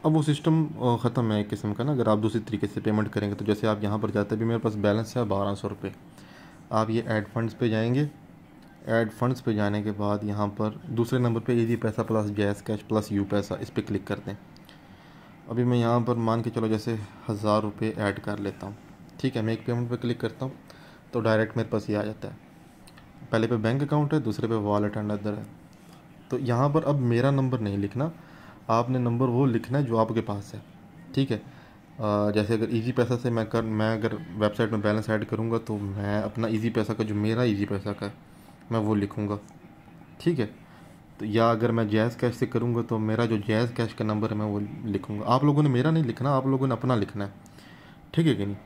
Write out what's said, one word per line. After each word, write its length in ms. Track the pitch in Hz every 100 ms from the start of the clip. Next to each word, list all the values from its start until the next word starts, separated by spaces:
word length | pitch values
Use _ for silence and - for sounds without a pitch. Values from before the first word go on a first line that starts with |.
अब 60 | 160
वो 100 | 156
system, 400 | 147 143 165 160
अ, 320 | 151 104 123 120
ख़त्म 280 | 120 127 113
है 80 | 104
एक 80 | 104
किस्म 240 | 107 107
का 100 | 101
ना। 80 | 135
अगर 180 | 135 110
आप 80 | 107
दूसरी 220 | 110 113
तरीके 260 | 104 104 104
से 140 | -
payment 260 | 107 107 104
करेंगे 260 | - 101
तो 100 | 101
जैसे 220 | 104 104 113
आप 160 | 104
यहाँ 160 | 104 107
पर 120 | 107
जाते 240 | 104 101
हैं, 60 | 110
अभी 60 | 113
मेरे 120 | 117
पास 160 | 113 107
balance 380 | 101 107 107 127
है 60 | 110
बारह 280 | 98 98
सौ 120 | 98 101
रुपये। 260 | 101 98 - - - - - - - -
आप 160 | 110 110
ये 160 | 113 113
add 180 | 110 101
funds 260 | 117 113
पे 160 | - 120
जाएंगे, 380 | 110 113 127 147 - - - - - - - -
Add 220 | 113 110
funds 300 | - 123 123
पे 120 | -
जाने 280 | 107 104 104
के 80 | 104 101
बाद 260 | 104 104
यहाँ 220 | 104 104 104
पर 260 | 104 107 107 -
दूसरे 280 | 113 117 127
number 220 | 123 113
पे 120 | 113
easy 200 | 120 117 117
पैसा 260 | 110 104
plus 260 | 113 110 104
Jazz 280 | 101 101 101
Cash 180 | - 104
plus 280 | - 107 104
यू 120 | 101
पैसा, 320 | 101 104 98 98
इस 120 | 98
पर 120 | -
click 240 | - 101 -
कर 180 | 101
दें। 100 | - 98 - - - - - - - - - - -
अभी 140 | 117
मैं 120 | 123 123
यहाँ 240 | 117 120
पर 140 | 117 117
मान 160 | 113 117
के 80 | 117
चलो 180 | 117 110
जैसे 300 | 110 120 110 101 - -
हज़ार 320 | 104 107 107
रुपये 320 | 104 - 110 -
ऐड 200 | 104 98
कर 180 | - 104
लेता 260 | 101 - 95
हूँ, 100 | 107 - - - -
ठीक 160 | 131
है। 60 | 120
मैं 120 | 110
एक 120 | 110
पेमेंट 240 | 110 120 120
पे 80 | 120
क्लिक 240 | 120 120
करता 240 | 113 -
हूँ 80 | 135 - - - - - -
तो 120 | 120
direct 340 | 110 110 110 117
मेरे 120 | 110
पास 160 | 110 107
ये 60 |
आ 60 | 104
जाता 240 | 107 107 101
है। 80 | 107 - - - - - - - - -
पहले 160 | 113 113
पे 100 | 120
bank 240 | 113 131
account 320 | 143 147 143
है, 60 | 151
दूसरे 260 | 117 101 110
पे 80 | 110
wallet 400 | 101 104 104 107
and 140 | 104
other 220 | 104 104
है। 120 | 104 104 - - - - - - - -
तो 80 | 127
यहाँ 300 | 123 120 143
पर 140 | 156
अब 160 | - 143
मेरा 300 | 123 117 135
number 280 | 139 131 123
नहीं 180 | 104 101
लिखना, 340 | 101 117 156 - - - - - -
आपने 300 | 113 120 131
number 260 | 120 120 131
वो 180 | 120 139
लिखना 300 | 113 - 139
है 80 |
जो 120 | 127 113
आपके 240 | 110 113
पास 280 | 107 101 -
है, 80 | 104 - - - - -
ठीक 160 | - 135
है। 60 | 107
अ, 960 | - - - - - - 107 104 104
जैसे 220 | 104 104
अगर 220 | 110 110
easy 160 | 113 117
पैसा 260 | 123 120 120
से 120 | 123
मैं 160 | 113 110
कर, 140 | 117
मैं 300 | 113 107 110
अगर 220 | 113 110 107 82 95
वेबसाइट 340 | 104 - 110
में 100 | 110
balance 280 | 104 107 107
add 160 | 107
करूँगा 320 | 104 107 113 113
तो 180 | 117 104
मैं 440 | 101 98 101 104
अपना 260 | 104 110 113
easy 200 | 110 113
पैसा 220 | 113 107
का, 100 | 107
जो 120 | 110 104
मेरा 260 | 107 110
easy 200 | 123 101
पैसा 280 | 101 98 104
का 120 | 101
है, 80 | 101 - - - - - -
मैं 80 | 113
वो 140 | 107 104
लिखूँगा, 420 | 98 - 101 104 - - - - - - - -
ठीक 180 | 170 151
है। 100 | 104 - - - - - - -
तो 60 | 107
या 220 | 110 117
अगर 200 | 113 117
मैं 180 | 113 107
jazz 280 | 107 117 120
cash 180 | 123
से 100 | 120 123
करूँगा 340 | 120 120 117
तो 140 | 117 113
मेरा 240 | 110 107
जो 120 | 117 110
jazz 340 | 98 110 120
cash 200 | 120 110
का 120 | -
नंबर 260 | 107 107 107
है 60 | 104
मैं 80 | 107
वो 140 | 104 104 - 117
लिखूँगा। 380 | 98 - 104 110
आप 160 | 123
लोगों 180 | 147 143
ने 60 | 151
मेरा 200 | 123 143
नहीं 120 | 160
लिखना, 260 | 131 113 135
आप 160 | 135 135
लोगों 200 | 131 135
ने 60 |
अपना 200 | 117 127 117
लिखना 280 | 98 101
है, 80 | 101 - - - - - - - -
ठीक 140 | - 160
है 80 |
कि 100 | 101
नहीं। 100 | 101 101